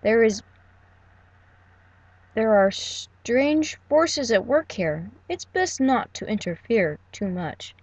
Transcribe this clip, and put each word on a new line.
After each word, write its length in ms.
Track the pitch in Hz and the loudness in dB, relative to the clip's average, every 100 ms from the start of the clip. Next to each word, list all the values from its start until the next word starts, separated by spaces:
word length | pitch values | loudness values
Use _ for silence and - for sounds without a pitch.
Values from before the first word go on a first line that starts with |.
There 220 | 208 226 | 2 4
is, 200 | 220 208 - _ _ _ _ _ _ _ _ _ _ _ _ _ _ _ _ _ _ | 4 2 -10 _ _ _ _ _ _ _ _ _ _ _ _ _ _ _ _ _ _
there 200 | - 220 | -2 4
are 160 | 208 196 | 4 4
strange 1040 | - - - - _ - 240 277 302 302 - _ | 0 -10 -12 -14 _ -2 2 2 2 0 -6 _
forces 420 | 294 320 302 247 | 2 2 -2 0
at 140 | 220 | 0
work 280 | 220 285 311 | 2 0 0
here. 360 | - 170 151 180 - _ | -4 -4 -4 -8 -16 _
It's 160 | 349 | -12
best 360 | - 370 359 - | -6 -4 -4 0
not 320 | 262 254 - | 0 0 -2
to 120 | - - | -10 -6
interfere 720 | 214 - 165 - 233 170 151 _ | -6 -4 -10 -2 0 0 -4 _
too 160 | - 202 | -8 -6
much. 480 | 180 165 - - - | -6 -8 -10 -16 -20